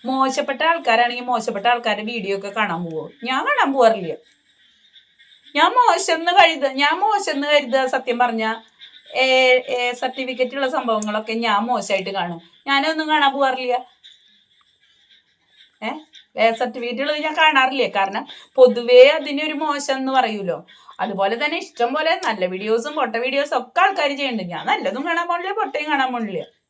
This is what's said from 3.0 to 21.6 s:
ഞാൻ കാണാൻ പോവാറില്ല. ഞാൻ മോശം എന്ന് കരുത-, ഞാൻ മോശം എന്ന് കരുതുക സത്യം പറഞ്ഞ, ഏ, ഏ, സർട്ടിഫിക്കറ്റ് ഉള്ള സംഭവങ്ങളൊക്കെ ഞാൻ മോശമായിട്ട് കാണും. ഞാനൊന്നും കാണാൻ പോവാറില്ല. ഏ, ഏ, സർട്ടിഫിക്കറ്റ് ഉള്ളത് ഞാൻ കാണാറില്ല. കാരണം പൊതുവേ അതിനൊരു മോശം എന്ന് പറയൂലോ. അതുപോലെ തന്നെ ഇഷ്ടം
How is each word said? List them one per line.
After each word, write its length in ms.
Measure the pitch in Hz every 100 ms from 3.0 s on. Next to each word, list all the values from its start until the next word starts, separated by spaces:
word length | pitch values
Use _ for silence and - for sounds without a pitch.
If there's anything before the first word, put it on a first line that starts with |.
| 147 -
ഞാൻ 200 | 240 262
കാണാൻ 280 | 523 554 330
പോവാറില്ല. 420 | 269 226 196 170 - _ _ _ _ _ _ _ - _ _ _ _ -
ഞാൻ 160 | 294 349
മോശം 440 | 494 466 339 -
എന്ന് 180 | 320 339
കരുത-, 400 | 370 339 311 269
ഞാൻ 260 | 262 285 339
മോശം 340 | 415 403 -
എന്ന് 140 | 277 294
കരുതുക 400 | 294 262 262 254
സത്യം 320 | 262 254 240
പറഞ്ഞ, 260 | 247 226 220 220 - _ - - -
ഏ, 100 | - 262 262 254 254 254
ഏ, 240 | 247 247
സർട്ടിഫിക്കറ്റ് 600 | 240 254 269 262 247 247
ഉള്ള 140 | 269 262
സംഭവങ്ങളൊക്കെ 640 | 285 240 220 214 214 214
ഞാൻ 320 | 226 233 208
മോശമായിട്ട് 460 | 233 226 190 196 196
കാണും. 300 | 196 175 170 - _ 277
ഞാനൊന്നും 420 | 277 302 320 311
കാണാൻ 240 | 302 277
പോവാറില്ല. 420 | 269 269 254 247 254 - _ - _ _ _ _ _ _ _ _ _ _ _ _ _ _ _ _ _
ഏ, 80 | 220 311 - - _ -
ഏ, 160 | 226
സർട്ടിഫിക്കറ്റ് 500 | 226 247 247 240 240
ഉള്ളത് 140 | 285 302
ഞാൻ 180 | 311
കാണാറില്ല. 540 | 311 311 285 262 269 196
കാരണം 380 | 196 196 214 277 - -
പൊതുവേ 540 | - 247 220 240 247 269
അതിനൊരു 460 | 311 285 285 311
മോശം 420 | 294 302 285 269 262
എന്ന് 160 | 262
പറയൂലോ. 460 | 262 233 214 180 160 - - - -
അതുപോലെ 440 | 202 196 196 233
തന്നെ 140 | 294
ഇഷ്ടം 360 | 339